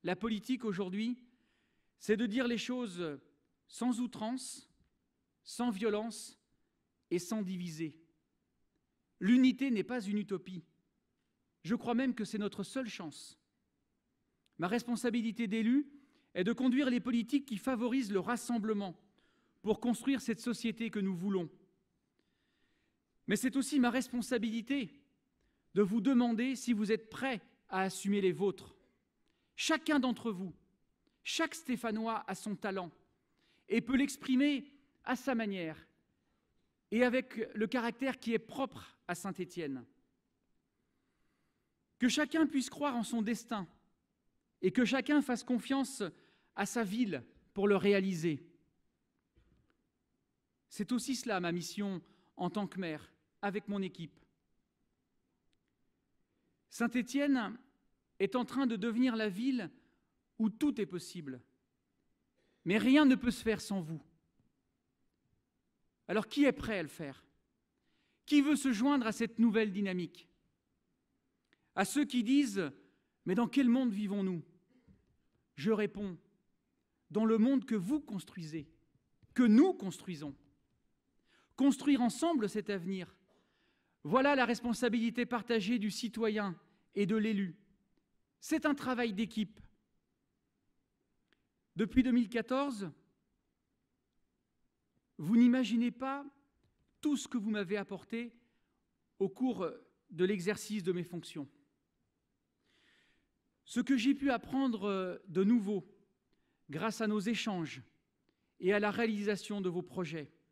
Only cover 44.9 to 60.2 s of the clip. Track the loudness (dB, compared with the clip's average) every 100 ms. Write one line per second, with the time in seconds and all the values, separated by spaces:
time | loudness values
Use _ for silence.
44.9 | 2 2 2 2 -2 -2 -4 0 -2 -2
45.9 | -4 -8 -8 _ _ _ -6 -4 -2 -4
46.9 | 0 -2 -2 -8 -20 _ 0 4 4 6
47.9 | 4 2 0 -2 -2 -8 _ _ _ _
48.9 | _ _ _ _ _ _ _ _ _ _
49.9 | _ _ _ _ _ _ _ _ -8 -2
50.9 | -2 -2 -6 -2 -2 0 -2 -4 -6 -4
51.9 | -4 -10 _ _ -6 -4 -2 -6 -6 -6
52.9 | -8 -12 _ _ _ -6 -6 -6 -6 -6
53.9 | -8 -14 _ _ _ _ _ _ _ _
54.9 | _ _ _ _ _ _ _ _ _ _
55.9 | _ _ _ _ _ _ _ _ -4 -2
56.9 | 0 -2 0 2 2 0 -8 _ _ _
57.9 | _ _ _ 0 0 -2 0 0 0 -2
58.9 | 2 2 2 -2 -2 -2 -2 -4 -12 _
59.9 | _ _ _